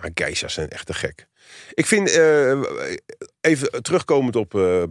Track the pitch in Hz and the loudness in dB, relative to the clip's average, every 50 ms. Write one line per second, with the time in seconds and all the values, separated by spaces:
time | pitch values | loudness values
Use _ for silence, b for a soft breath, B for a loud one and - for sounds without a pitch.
0 | - 85 82 - 76 69 - - - - - 82 78 73 - - - - - - | -12 -8 -6 -4 -4 -4 -4 -6 -6 -6 -6 -8 -8 -8 -10 -12 -12 -10 -8 -6
1 | - - - - - _ B B B B B B B B B - 160 - 220 208 | -8 -8 -8 -14 -20 _ B B B B B B B B B -2 0 2 2 2
2 | 196 190 - 165 160 156 151 147 139 127 135 139 123 - - 58 69 - - - | 2 4 4 4 4 6 4 4 4 2 2 0 -2 -4 -6 -8 -8 -8 -8 -10
3 | - - - - - - _ _ - 160 160 131 135 - - 131 113 - 165 175 | -12 -16 -18 -18 -20 -20 _ _ 0 2 2 2 0 -4 -4 -6 -4 -2 -2 -2
4 | - - 151 139 131 123 113 117 104 - - 101 95 90 90 90 87 82 | 2 2 2 2 2 2 0 -2 -2 -2 0 0 2 2 2 2 0 0